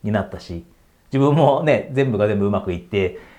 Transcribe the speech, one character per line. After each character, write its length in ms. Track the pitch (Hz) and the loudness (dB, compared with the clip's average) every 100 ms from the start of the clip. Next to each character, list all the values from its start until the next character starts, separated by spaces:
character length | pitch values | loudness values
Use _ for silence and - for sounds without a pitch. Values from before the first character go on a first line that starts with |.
に 80 | 104 | -4
な 100 | 104 | -2
っ 80 | - | -4
た 100 | 90 | -10
し、 240 | - 85 - _ _ _ _ | -12 -12 -14 _ _ _ _
自 80 | 135 | 0
分 160 | 143 147 | 2 4
も 280 | 147 135 | 4 4
ね、 260 | 151 113 - | 2 0 0
全 200 | 131 135 | -2 0
部 60 | 104 | 0
が 100 | 104 | 0
全 120 | 101 | 0
部 60 | 101 | 0
う 60 | |
ま 100 | 98 | -2
く 100 | 95 | -4
い 60 | 87 | -6
っ 40 | |
て、 380 | - 101 92 - - | -4 -2 -2 -4 -18